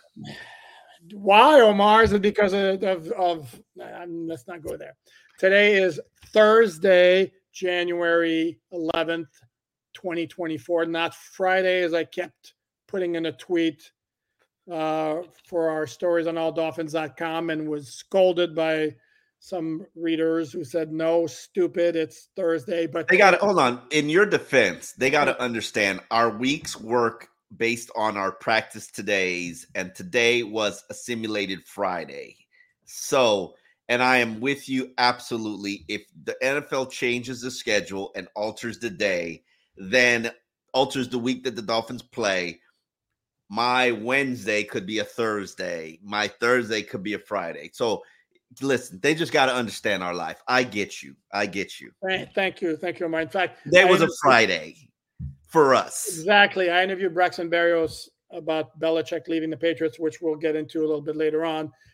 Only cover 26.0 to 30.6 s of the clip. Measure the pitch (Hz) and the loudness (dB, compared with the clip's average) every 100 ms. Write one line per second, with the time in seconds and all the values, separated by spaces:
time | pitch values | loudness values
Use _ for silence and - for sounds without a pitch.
26 | - 113 117 107 127 156 - - 107 120 | -2 2 2 2 -2 -2 -6 -12 -2 2
27 | 117 113 - _ _ - 117 117 - - | 2 -2 -20 _ _ -4 -2 -2 -6 -2
28 | 107 101 95 - - 113 113 107 - - | -2 0 -4 -4 0 0 0 -12 -16 -10
29 | 104 98 92 87 87 80 - 104 92 - | -2 0 0 -2 -8 -12 -12 -10 -10 -10
30 | 92 123 117 120 110 107 | -4 0 2 2 -2 -2